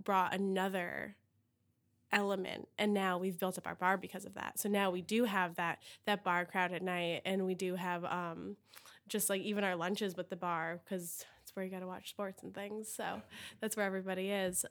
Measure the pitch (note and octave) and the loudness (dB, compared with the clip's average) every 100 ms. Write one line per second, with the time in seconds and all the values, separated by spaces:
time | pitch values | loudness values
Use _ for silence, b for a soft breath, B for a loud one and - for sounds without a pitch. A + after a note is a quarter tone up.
0 | F#3+ G3 F3+ F#3+ G3 F#3+ G3 F#3+ F3 - | 2 4 4 2 2 2 2 0 -2 -4
1 | - G3 _ _ _ _ _ _ _ _ | -8 -10 _ _ _ _ _ _ _ _
2 | - G3+ G3+ G3 F3+ - - - G#3 G3+ | 0 2 2 0 -2 -6 -8 0 2 4
3 | F#3+ F3+ F#3+ F3 F#3 F#3 F3 F3 F3+ F#3+ | 4 2 0 0 -2 -2 -6 0 4 4
4 | F#3 F#3 G3 G3 - - G#3+ G3+ G3 F3+ | 0 -8 -10 -8 -8 -4 2 4 4 2
5 | F3 A3 A#3+ G3 F3+ E3+ E3+ - B B | 0 2 4 4 0 0 -2 -2 B B
6 | - G#3 G3 F3 F3 G3 F3+ F3 F#3 F3+ | 0 0 4 2 2 2 2 2 0 0
7 | E3+ E3 - F#3+ F#3 F3+ F#3 F3+ F3+ F3 | 0 0 0 2 2 2 0 0 0 -2
8 | F3 F3 F3 E3 F3+ G3+ B B B B | -2 -2 -2 -6 -8 -10 B B B B
9 | - G#3+ G3 G3 G#3 G#3 G3+ F3+ E3+ G3 | -4 0 2 0 0 2 2 2 0 0
10 | G#3 F3+ F3 F3+ F3 E3+ E3 F3 - F#3+ | -2 -2 -6 -4 -2 0 0 -4 -6 -6
11 | E3+ - - B - - F#3 F#3 F#3 F#3 | -6 -10 -12 B -12 -6 -6 -6 -8 -10
12 | - - G3+ F#3+ G3 G3 G3+ G#3+ G#3+ - | -10 -6 -6 -6 -12 -8 -8 -8 -8 -4
13 | G#3+ G3+ - B B B A3 G#3+ G3+ F#3+ | -4 -4 -8 B B B -4 2 2 2
14 | F#3+ F#3 F#3+ G3+ F#3+ F#3 - | -2 -2 0 2 2 0 -2